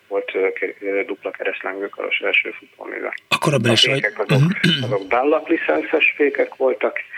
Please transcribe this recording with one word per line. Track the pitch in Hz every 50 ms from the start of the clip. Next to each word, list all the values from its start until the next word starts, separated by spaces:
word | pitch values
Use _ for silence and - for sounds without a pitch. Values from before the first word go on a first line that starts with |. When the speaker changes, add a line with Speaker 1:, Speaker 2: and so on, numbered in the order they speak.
| _
Speaker 1:
volt, | - 101 101 101 - -
ö, | 101 92 95 -
ke-, | - 95 90 - -
ö, | 101 98 98 98 95
dupla | 98 98 - - 95
keresztlengőkaros | - - - - 95 - - 101 95 98 101 - - - 101 - - -
első | - 98 - - - - - -
futóműve. | - - _ - - - 104 - - - - - _
Speaker 2:
Akkor | - - - - 160 143
abban | 131 120 117
Speaker 1:
A | 117
Speaker 2:
is, | 107 -
hogy | - 135
Speaker 1:
fékek | 139 - - - -
azok, | 101 - 151 131
Speaker 2:
Mhm. | 143 175 202 - - - - 139 120
Speaker 1:
azok | 110 104 98 98
Dunlop | 92 117 120 135 147 160 151 151 -
licenszes | 170 156 - - 156 156 156 - - 151 - - -
fékek | - 147 139 - - 127 - -
voltak, | - 135 131 123 - - 113 - - - - -